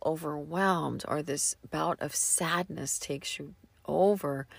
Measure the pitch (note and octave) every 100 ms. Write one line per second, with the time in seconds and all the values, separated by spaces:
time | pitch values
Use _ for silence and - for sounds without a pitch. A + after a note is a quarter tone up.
0 | D#3 D#3+ D#3 D3+ D3+ F3 F#3+ F3 D3 B2+
1 | - D3+ D3+ D3 - - - D#3 E3 -
2 | D3 - - - E3 F3 F3+ D#3+ C3+ -
3 | - C#3 - - D3 - - _ - D#3
4 | G3 G3+ C#3+ C#3 C3+